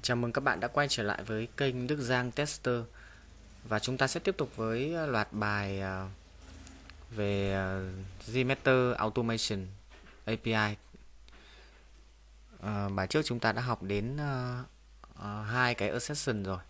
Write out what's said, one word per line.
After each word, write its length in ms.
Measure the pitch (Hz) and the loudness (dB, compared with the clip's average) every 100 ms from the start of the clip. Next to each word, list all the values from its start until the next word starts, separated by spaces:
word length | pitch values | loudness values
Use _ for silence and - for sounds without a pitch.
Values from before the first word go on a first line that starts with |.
| - | 0
Chào 100 | 120 | 0
mừng 160 | 120 | 2
các 80 | 117 | 2
bạn 180 | 139 90 | 2 2
đã 80 | 120 | 0
quay 200 | - 143 | 2 2
trở 140 | - | 2
lại 200 | 104 - | 0 -2
với 240 | 98 110 117 - | -2 -2 -2 0
kênh 300 | 139 123 123 | 0 2 0
Đức 120 | 151 | 0
Giang 320 | 139 127 123 | 2 2 2
Tester. 500 | 117 147 - 127 120 117 - - - - - - - | 0 -2 0 0 0 -2 -12 -20 -20 -20 -20 -20 -18
Và 160 | 113 107 | -2 0
chúng 180 | - 131 | 0 2
ta 100 | 135 | 2
sẽ 120 | 175 | 4
tiếp 180 | - 185 | 0 0
tục 180 | 143 - | -2 0
với, 380 | 110 113 143 | 0 2 0
ờ, 120 | 170 156 | 0 2
loạt 220 | 120 107 | 2 2
bài, 480 | 107 104 104 101 98 | 0 2 2 0 -2
ờ, 280 | 95 95 95 98 - - - - - - - - - | -2 -2 -6 -10 -18 -20 -18 -16 -16 -18 -18 -18 -10
về, 420 | 110 101 101 98 | -2 2 2 2
ờ, 380 | 98 95 95 92 92 95 - - | 2 0 -2 -4 -6 -10 -12 -2
Gmeter 680 | 123 127 135 - 131 123 120 | 0 2 2 6 6 6 2
Automation 720 | 110 113 117 113 - 101 92 98 - - - - - | 2 2 2 0 0 -2 -4 -12 -18 -20 -20 -10 -4
A 80 | 110 | -2
P 20 | 117 | 2
I. 300 | 110 107 104 - - - - - - - - - - - - - - - - - - | 4 4 0 -10 -20 -20 -20 -20 -20 -20 -20 -20 -20 -20 -20 -20 -20 -20 -20 -20 -8
Ờ, 300 | 101 104 101 | -4 0 0
bài 180 | 98 95 | 0 2
trước 140 | 156 156 | 2 2
chúng 140 | 120 | 2
ta 120 | 113 | 2
đã 100 | 107 | 2
học 220 | 123 113 | 0 -2
đến, 340 | 95 101 110 147 | 0 0 0 -2
ờ, 460 | 147 131 123 123 127 - - - - - | -2 -2 -2 -4 -8 -16 -20 -20 -20 -10
ờ, 280 | 101 104 | -8 -6
hai 320 | 104 123 123 120 | -2 2 2 4
cái 140 | 98 | 0
assertion 540 | 110 - 147 - 107 | 0 -2 -2 0 0
rồi. 160 | 95 92 - | 0 -4 -6